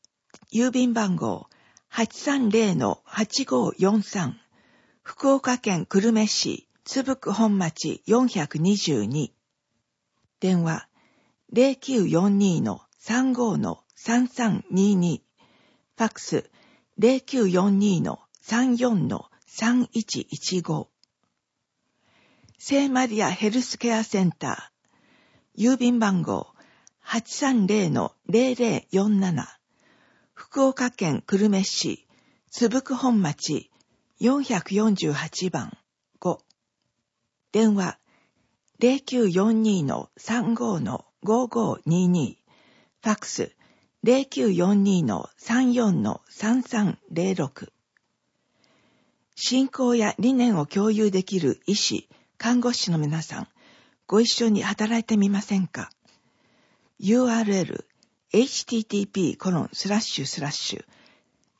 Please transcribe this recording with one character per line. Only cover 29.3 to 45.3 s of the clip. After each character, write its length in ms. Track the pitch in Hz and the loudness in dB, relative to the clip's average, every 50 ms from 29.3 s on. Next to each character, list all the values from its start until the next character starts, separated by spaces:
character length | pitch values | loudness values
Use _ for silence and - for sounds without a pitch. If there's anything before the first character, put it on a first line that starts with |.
| 160 143 - - - _ _ _ _ _ _ _ _ _ _ _ _ _ _ _ | -2 -4 -6 -8 -14 _ _ _ _ _ _ _ _ _ _ _ _ _ _ _
福 300 | _ - - - - 277 | _ -20 -18 -6 0 2
岡 280 | 269 269 262 - 247 247 | 2 2 2 0 -2 -2
県 320 | - - 196 160 135 - - | -2 -2 -2 -2 -2 -4 -2
久 120 | - 202 190 | -2 0 2
留 100 | 214 214 | 2 2
米 140 | 196 190 | 2 2
市 440 | 196 - - - - 113 - - _ _ _ _ _ _ _ _ _ _ | 0 -2 -4 -4 -4 -4 -6 -8 _ _ _ _ _ _ _ _ _ _
津 180 | - - 240 214 | -4 -2 0 0
福 260 | 226 269 - - 269 | 0 0 -2 -4 -4
本 260 | 240 254 254 233 208 | -2 0 2 2 2
町 500 | 185 147 151 - - - 147 - - _ _ _ _ _ _ _ _ _ _ - | 2 0 -2 -4 -6 -6 -6 -6 -6 _ _ _ _ _ _ _ _ _ _ 0
四 240 | 190 240 269 285 | 0 2 2 2
百 320 | 269 - 226 175 - - 190 | 0 -2 -4 -4 -4 -2 -2
四 200 | 208 214 220 196 | 0 0 0 0
十 180 | - 165 156 | 0 -2 -2
八 380 | 143 135 160 160 - - 180 180 | -2 -4 -6 -8 -8 -6 -6 -4
番 260 | - 139 101 - - - _ _ _ _ _ _ _ - | -4 -6 -8 -10 -14 -18 _ _ _ _ _ _ _ -6
五。 200 | - 180 - - _ _ _ _ _ _ _ _ _ _ _ _ _ _ _ _ _ _ _ _ _ _ | -4 -4 -4 -6 _ _ _ _ _ _ _ _ _ _ _ _ _ _ _ _ _ _ _ _ _ _
電 220 | - 208 226 220 208 | 0 2 4 4 4
話、 240 | 196 180 175 - - _ _ _ _ _ _ _ _ _ _ _ _ _ _ _ - | 2 0 -4 -6 -10 _ _ _ _ _ _ _ _ _ _ _ _ _ _ _ 0
零 220 | 233 247 269 277 | 2 2 2 0
九 280 | - - 262 247 226 185 | -4 -4 0 0 2 2
四 340 | 165 180 202 226 226 220 | 2 2 2 2 2 2
二 200 | 220 214 202 180 | 2 2 2 0
の 280 | 143 131 62 64 - - _ | 0 -2 -4 -6 -8 -12 _
三 380 | - - - 226 247 214 202 233 | -12 -6 -4 -2 -2 0 -2 -2
五 260 | 226 240 226 190 151 | -2 -2 -4 -4 -4
の 240 | - - - - - _ _ _ | -4 -6 -6 -8 -10 _ _ _
五 260 | - 208 220 247 254 226 | -4 0 0 0 0 -2
五 320 | - 233 214 156 113 - - | -2 -2 -2 -2 -4 -4 -2
二 240 | 156 165 180 185 180 | 0 0 2 2 2
二。 300 | 180 170 135 87 - _ _ _ _ _ _ _ _ _ _ _ _ _ | 2 2 0 -2 -6 _ _ _ _ _ _ _ _ _ _ _ _ _
フ 80 | - 220 | -4 -4
ァ 20 | 208 | -4
ッ 20 | |
ク 100 | - - | -4 -6
ス、 300 | - - - - - - _ _ _ _ _ _ _ _ _ | -10 -8 -8 -8 -8 -10 _ _ _ _ _ _ _ _ _
零 220 | - 220 254 269 269 | 2 2 2 2 2
九 260 | - - 277 247 214 | -2 -4 -2 0 0
四 320 | 180 170 175 190 208 202 | 2 2 2 2 4 4
二 200 | 196 202 190 175 | 4 4 2 2
の 260 | 156 110 98 - - - | 2 0 -2 -4 -6 -10